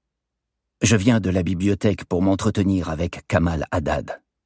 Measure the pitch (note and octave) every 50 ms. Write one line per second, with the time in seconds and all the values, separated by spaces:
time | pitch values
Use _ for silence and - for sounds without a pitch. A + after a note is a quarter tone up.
0 | _ _ _ _ _ _ _ _ _ _ _ _ _ _ _ - - A2 A2+ G#2
1 | F#2+ B2 A#2+ A2 F#2 F#2 F2+ F#2+ F2 F2+ F#2+ E2+ F#2 G2+ G2+ - - G#2+ F#2+ -
2 | - - F#2 F2 G2 G2 G2 F#2 - A2 F#2 A2 F#2+ G2 G2 F#2 D#2+ D2+ D#2+ D2
3 | E2+ E2+ - - - - - D#2+ E2 E2 E2 D#2 - - - F2+ D2+ D2+ D#2 C#2
4 | - - - - _ _ _ _ _